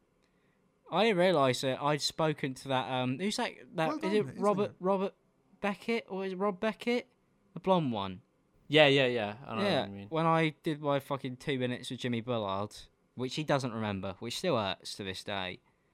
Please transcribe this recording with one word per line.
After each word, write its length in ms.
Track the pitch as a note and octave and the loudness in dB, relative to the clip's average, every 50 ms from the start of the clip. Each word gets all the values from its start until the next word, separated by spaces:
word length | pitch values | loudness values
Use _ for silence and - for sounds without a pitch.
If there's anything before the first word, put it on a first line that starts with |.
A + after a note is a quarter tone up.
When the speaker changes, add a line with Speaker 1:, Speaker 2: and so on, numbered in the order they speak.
| _ _ _ _ _ _ _ _ _ _ _ _ _ _ _ _ _ - | _ _ _ _ _ _ _ _ _ _ _ _ _ _ _ _ _ -4
Speaker 1:
I 120 | - F3 G#3+ | 0 2 2
didn't 140 | A#3 G#3 | 4 4
realise 440 | E3+ F3 F#3+ F3 D3+ C3+ C3 B2 - | 4 4 6 6 6 4 4 2 2
that 200 | - C3 C3 - | 0 -2 -2 0
I'd 200 | C#3 D3 D3+ D3 | 0 0 0 0
spoken 520 | - - - - D#3+ D#3+ D3+ - - C#3 B2+ | -2 -4 -2 0 0 0 0 0 -4 -6 -6
to 140 | - - C3+ | -8 -4 -2
that, 200 | C3+ B2+ A2+ G#2 | 0 0 0 0
um, 260 | C3 B2+ B2+ B2 C3 C3+ | -2 -2 0 0 -2 -2
who's 160 | F#3 G#3 G#3 | -2 -2 -2
that, 140 | - A#3 - - - G2+ B2+ - | -2 -2 -4 -4 -10 -18 -10 -4
that, 120 | E3+ D#3+ | -2 0
Speaker 2:
Well 80 | D#3+ D4+ | 0 0
Speaker 1:
is 40 | D4+ - | -2 -2
Speaker 2:
done, 80 | F#3+ | 2
Speaker 1:
it 140 | G#3 G#3+ G3+ | 2 2 0
Speaker 2:
mate, 60 | C3 - | 0 -4
isn't 80 | - F#3+ | 0 2
Speaker 1:
Robert, 200 | G#3 G3+ F#3 G#3 - | 2 2 2 0 -2
Speaker 2:
it? 60 | - _ | -4 _
Speaker 1:
Robert 340 | F3 F#3 G3 F#3+ G3 F#3+ - _ _ _ _ _ _ _ - _ | 0 0 0 0 0 -4 -6 _ _ _ _ _ _ _ -14 _
Beckett? 460 | - G3+ G3+ - - - A#3 A#3 - | -4 -4 -4 -4 -4 -2 -2 -2 -4
Or 160 | - - F#3 F#3+ | -6 -8 -6 -6
is 80 | F#3+ F#3+ | -6 -4
it 40 | |
Rob 220 | F3+ G3+ G#3 F#3+ F3+ | -2 -2 -2 -2 0
Beckett? 480 | - A3 G#3 - - A#3+ A#3+ B3 - - _ _ _ _ _ _ _ _ _ | -2 -4 -4 -2 -2 0 0 0 -2 -6 _ _ _ _ _ _ _ _ _
The 40 | E3 | -4
blonde 320 | - F#3 F#3+ F3 D#3+ C3 | 2 2 4 4 4 2
one. 300 | A2+ G#2 G2 G2 F#2 F#2+ - _ _ _ _ _ _ _ _ _ | 0 -2 -2 -4 -6 -10 -14 _ _ _ _ _ _ _ _ _
Speaker 3:
Yeah, 180 | C#3 D3+ D3+ | 6 8 8
yeah, 200 | C#3+ C#3 C#3 C3+ | 8 8 6 4
yeah. 260 | B2 B2 A#2+ G#2 G2+ G#2 A#2+ C#3+ | 4 2 0 -2 -2 -4 -8 -8
I 80 | - A2+ | -6 -4
know 60 | A2 - | -2 0
Speaker 1:
Yeah, 180 | G3+ F3 C3+ | 2 2 0
Speaker 3:
what 80 | A#2 G2 | 0 -2
you 60 | G2 | -8
mean. 100 | G2+ G2+ G#2 | -12 -10 -4
Speaker 1:
when 160 | D#3+ D#3 E3 | -2 2 2
I 260 | E3 E3 E3 E3 D#3 D3 - - | 4 4 4 4 2 -2 -2 -4
did 180 | F3 D3+ D3 | -4 -4 -2
my 180 | D3+ C#3+ C#3+ C#3 | 0 0 0 0
fucking 380 | C#3 - C#3+ C3 - C3+ B2+ | 0 -2 -6 -4 -4 -8 -8
two 200 | - - D#3+ C#3 | -6 -4 -4 -2
minutes 320 | B2+ B2+ B2 B2 - - - | 0 0 -2 -2 -4 -6 -10
with 100 | C3 A#2+ | -8 -4
Jimmy 220 | - B2+ A#2+ A#2 | -2 -2 -2 -2
Bullard, 480 | A2 B2+ B2 A2+ G#2 G2 F#2+ G2 G#2 G#2 - - - - _ _ _ _ _ | -2 -2 -2 -2 0 -2 -2 -2 -4 -6 -8 -16 -20 -20 _ _ _ _ _
which 200 | - B2+ C3 - | -8 -6 -4 -4
he 80 | - D3+ | -4 0
doesn't 300 | D3 D3+ C3+ B2+ B2+ G#2+ | 0 0 0 0 -2 -4
remember, 420 | A2+ A2 G#2+ - F#2+ F#2 G2 F#2 - | -2 -2 -2 -2 -4 -4 -8 -8 -8
which 180 | A2+ A#2 - | -10 -8 -8
still 180 | - - F#3 D3 | -4 -2 0 0
hurts 380 | A#2 G#2 F#2+ F2+ - - - - | 2 0 0 -4 -4 -8 -14 -12
to 60 | - G#2 | -8 -8
this 200 | F#2+ F#2 - - | -8 -8 -8 -8
day, 360 | - G#2 G2 F#2 F#2 F#2+ - _ _ _ _ _ _ | -8 -6 -6 -6 -6 -8 -12 _ _ _ _ _ _